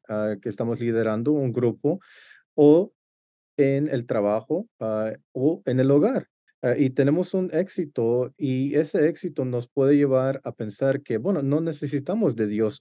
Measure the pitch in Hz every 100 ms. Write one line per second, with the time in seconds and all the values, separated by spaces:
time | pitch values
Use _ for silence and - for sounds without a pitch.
0 | - 107 107 104 120 - 117 113 117 113
1 | 110 107 120 151 131 117 123 113 143 190
2 | _ - - - _ - 147 160 214 _
3 | _ _ _ _ _ - 139 139 151 123
4 | 120 110 101 110 - 165 233 - 113 107
5 | 110 110 _ 131 139 170 - 127 135 143
6 | 202 254 - _ _ - 123 123 131 127
7 | 139 165 185 190 185 156 190 - 151 -
8 | 113 123 127 - 139 131 139 147 151 185
9 | 151 165 180 147 127 123 120 - 135 143
10 | 139 131 131 135 127 - 110 - 135 131
11 | - 113 160 180 135 151 165 143 139 143
12 | - 208 175 113 107 104 110 -